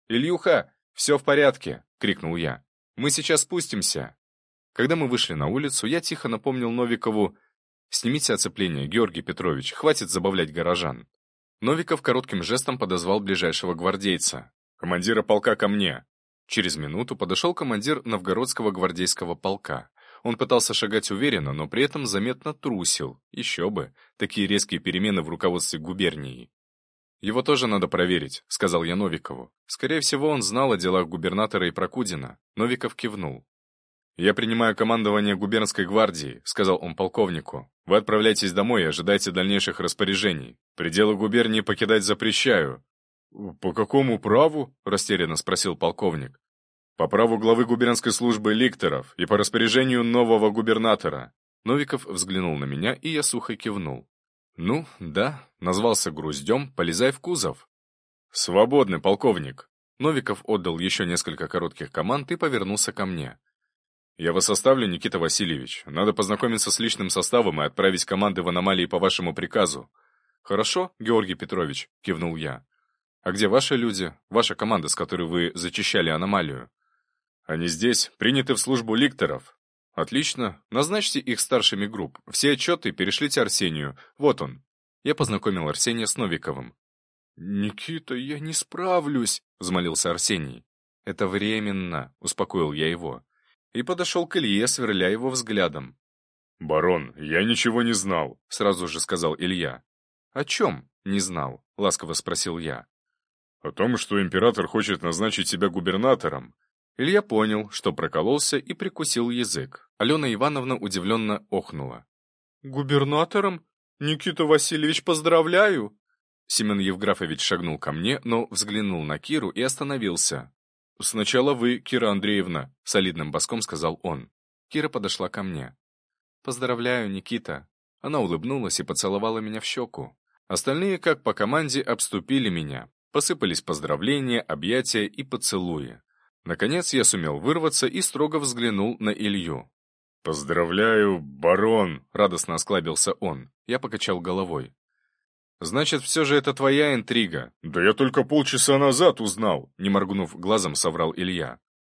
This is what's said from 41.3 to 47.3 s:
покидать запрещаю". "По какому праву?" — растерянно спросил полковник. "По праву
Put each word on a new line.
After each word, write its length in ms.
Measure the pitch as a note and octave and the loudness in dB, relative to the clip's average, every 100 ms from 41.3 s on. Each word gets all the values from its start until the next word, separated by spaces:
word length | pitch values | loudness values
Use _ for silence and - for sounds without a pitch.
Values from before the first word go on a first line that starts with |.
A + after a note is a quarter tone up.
| A#2 A2+ A2 | 4 4 2
покидать 440 | G#2+ G2+ G#2+ A2 | 0 0 4 4
запрещаю". 760 | F#2+ G2+ G#2+ - C3 G2+ C#2+ B1 _ _ _ _ _ - G2+ D2 | 4 0 0 2 4 4 2 -4 _ _ _ _ _ -14 -14 -8
"По 120 | F#2 | -4
какому 460 | E2+ G#2 C#3 C3+ A2 | -2 2 4 4 2
праву?" — 560 | G#2 A2+ D#3 D3+ C3 _ | 4 6 6 4 -6 _
растерянно 520 | G2+ G2 - F#2+ E2 D#2+ | -2 -2 2 0 0 -2
спросил 400 | - F2+ F#2+ D#2+ | -2 0 0 0
полковник. 640 | E2+ - G2 D#2+ C2 - _ _ _ _ _ - | -2 0 -2 -2 -6 -14 _ _ _ _ _ -2
"По 120 | D#2+ | 2
праву 300 | G2+ A#2 | 4 4